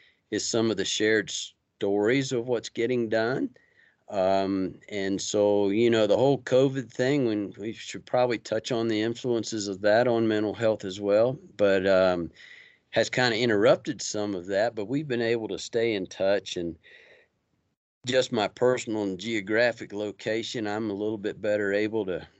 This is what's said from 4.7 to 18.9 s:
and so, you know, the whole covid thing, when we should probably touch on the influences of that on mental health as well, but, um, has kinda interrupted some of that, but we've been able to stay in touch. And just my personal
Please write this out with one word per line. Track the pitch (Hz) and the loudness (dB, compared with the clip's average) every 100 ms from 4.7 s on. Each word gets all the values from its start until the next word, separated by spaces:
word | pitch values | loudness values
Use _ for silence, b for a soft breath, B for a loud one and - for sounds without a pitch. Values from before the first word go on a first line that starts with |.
| - - | -6 -10
and | 104 98 95 | -6 -4 -4
so, | - 104 104 101 101 | -2 2 4 4 2
you | 101 117 | 2 4
know, | 113 107 | 4 4
the | 101 | 4
whole | 131 135 | 4 2
covid | - 127 139 135 113 | 2 2 4 0 -8
thing, | - 127 147 120 | -2 0 2 2
when | 107 98 95 | 0 -4 -8
we | 104 | -10
should | 104 - 101 - | -10 -12 -14 -4
probably | 123 123 113 | 0 2 0
touch | - 110 - | -2 -4 -2
on | 117 117 | -2 0
the | 107 | 0
influences | 110 117 131 117 107 110 101 | 0 -2 -2 -2 -2 -6 -6
of | 92 | -2
that | 104 110 127 | 4 4 6
on | 117 113 | 4 2
mental | 107 107 | 2 0
health | 92 113 107 | 0 0 0
as | 98 95 | -4 -6
well, | 101 104 120 139 - - | 2 4 4 0 -10 0
but, | 101 98 95 | 2 4 4
um, | 92 92 90 82 B B B B B B | 6 6 2 -2 B B B B B B
has | - 110 | -2 0
kinda | - 123 110 | 2 0 2
interrupted | 123 107 113 170 - 110 | 2 4 4 4 0 -8
some | - 107 104 95 | -8 -4 -4 -4
of | 90 | -2
that, | 98 117 110 | 0 0 -2
but | 101 | -4
we've | 139 156 | -4 -4
been | 120 | -2
able | 117 117 107 | 0 -2 -4
to | 90 | -8
stay | - 117 117 | -6 -2 0
in | 104 90 | -2 -6
touch. | - 95 101 - - | -2 0 0 -2 -6
And | 85 82 B B B B B B _ _ _ _ _ _ 117 | -6 -8 B B B B B B _ _ _ _ _ _ -2
just | 131 123 | 0 0
my | 120 101 | 0 -2
personal | - 123 127 120 | 2 2 2 -2